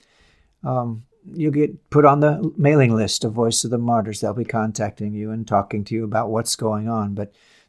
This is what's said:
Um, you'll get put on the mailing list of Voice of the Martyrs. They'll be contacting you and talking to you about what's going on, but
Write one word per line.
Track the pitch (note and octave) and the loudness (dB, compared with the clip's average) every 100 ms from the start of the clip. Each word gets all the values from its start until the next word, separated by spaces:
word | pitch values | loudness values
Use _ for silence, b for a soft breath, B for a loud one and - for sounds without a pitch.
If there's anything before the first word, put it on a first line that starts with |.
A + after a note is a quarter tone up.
| _ _ _ _ _ _ | _ _ _ _ _ _
Um, | C#3 B2+ A#2+ A2+ - _ - | -4 -4 -4 -8 -14 _ -14
you'll | E3 D3+ | -4 -2
get | C#3+ D3 - _ | 0 -2 -4 _
put | D3 | 6
on | D3 C#3+ | 6 6
the | D3+ D#3+ - - | 4 2 -4 2
mailing | C#3+ D3+ B2 | 4 6 4
list | A2 G2+ - | 2 0 -2
of | A#2 | -4
Voice | A2+ A2+ A2+ | 0 0 0
of | A#2 | -2
the | A#2+ | -2
Martyrs. | A#2+ A#2 G#2 G#2 | 0 0 -2 -4
They'll | G#2 | -4
be | A2 | -4
contacting | A2+ A#2 A2 G#2+ G#2 - G#2 | -4 -2 -4 -4 -6 -4 -8
you | G#2 G#2+ | -6 -6
and | A2 A2 | -8 0
talking | G2+ - G#2+ G2 | 0 0 -6 -4
to | A2+ | -4
you | |
about | A2 A2 A2+ | -2 -4 -2
what's | A2 A#2 - | -2 -2 -4
going | A2 G#2+ A2 | -2 -2 -2
on, | A2+ G#2 | -2 -4
but | G2+ G2+ b b b | -6 -8 b b b